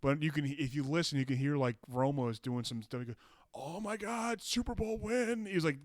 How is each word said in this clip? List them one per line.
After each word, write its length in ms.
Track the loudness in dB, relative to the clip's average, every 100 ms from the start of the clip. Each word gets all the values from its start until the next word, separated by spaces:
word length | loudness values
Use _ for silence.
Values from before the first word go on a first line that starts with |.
But 220 | 2 2
you 80 | 2
can, 140 | 2 0
if 280 | 0 -2
you 100 | -2
listen, 340 | 0 2 2 0
you 80 | 0
can 100 | 2
hear, 200 | 2 2
like, 200 | 2 0 -6
Romo's 500 | 0 2 2 0 -2
doing 260 | -2 -2
some 180 | -2 -6
stuff. 180 | -6 -6
He 60 | -6
goes, 100 | -10 -14 -20 _
Oh 260 | -12 -8 -6
my 160 | -4 -4
God, 440 | -4 -2 -2 -2
Super 340 | -2 -2 0
Bowl 240 | -2 -2 -2
win. 480 | 0 2 2 0 0
He 80 |
was, 100 | 2
like 140 | 2 2